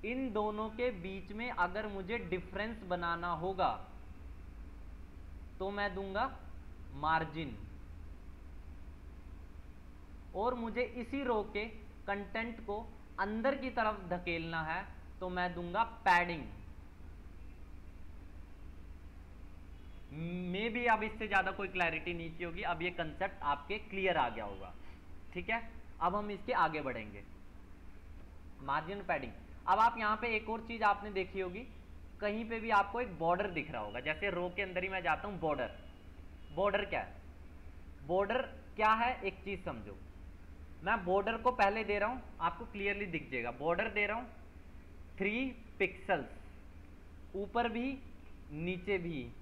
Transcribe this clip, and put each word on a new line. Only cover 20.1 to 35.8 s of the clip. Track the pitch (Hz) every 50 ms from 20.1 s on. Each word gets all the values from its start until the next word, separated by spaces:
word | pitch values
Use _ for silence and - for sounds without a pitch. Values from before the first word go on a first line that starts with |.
| 139 156 165 170 180 180 180 180
मे | 180 196 220 233
भी | 214 240 240
अब | 240 226 214
इससे | 214 220 214 - 220 202
ज्यादा | 202 196 185 185
कोई | 190 190 202 185
clarity | 185 185 175 165 160 160 156 175 175
नहीं | 170 165 165
चाहिए | 160 - 175
होगी, | 170 165 180
अब | 208 165 175 156
ये | 165 180
concept | 175 - 165 156 147 - 185 190 - - -
आपके | 143 143 143 - - 196 214
clear | - - 190 196 190 190 175
आ | 156 131 120
गया | 113 113 107
होगा। | 101 98 95 95 90 90 - - - - - - - - - - -
ठीक | - 180 175 220
है, | 220 233 220 - - - - - - -
अब | 160 180 180
हम | 208 208 208
इसके | 202 190 - - -
आगे | 151 165 160 156 151
बढ़ेंगे, | 143 135 123 113 107 101 104 101 95 - - - - - - - - - - - - - - - - - - - - - - - - - - -
मार्जिन | 131 139 139 156 156 165 202 202 196
पैडिंग। | - 170 143 131 117 104 - - - - - - -
अब | 185 208
आप | 226 240 233 226
यहाँ | 220 208 214
पे | 214 240 233 226
एक | 214 220 -
और | 220 226
चीज | 220 220 233 220 220
आपने | 208 202 202 202 214
देखी | 196 190 185 180 - 196
होगी, | 190 180 180 185 254 - - - - - - - - - - -
कहीं | 202 208 208 220 233 220
पे | 233 226
भी | 214 226
आपको | 214 202 196 202 - 233
एक | 247 208 180 151
बॉर्डर | 160 165 175 180 208 202
दिख | 175 156 127 -
रहा | 139 117
होगा, | 107 104 104 123
जैसे | 127 151 156 - 202 202
रो | 185 175 180 180
के | 180 -
अंदर | 202 190 180 185
ही | 180 190
मैं | 190 185
जाता | 180 170 156 - - 208
हूँ | 202 165
बॉर्डर। | 156 156 147 135 123 104 - -